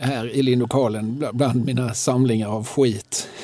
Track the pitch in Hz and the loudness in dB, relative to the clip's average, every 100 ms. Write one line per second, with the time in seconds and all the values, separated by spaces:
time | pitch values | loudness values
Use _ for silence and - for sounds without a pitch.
0 | 127 127 117 139 131 123 117 139 120 107 | -4 -2 -2 0 2 2 2 2 0 0
1 | 107 135 139 120 135 120 113 123 120 107 | -4 -4 -4 0 2 2 0 0 -2 -2
2 | - 127 131 110 104 107 110 - 127 104 | 0 2 4 2 0 -4 -2 2 2 0
3 | - - - - | -6 -8 -8 -14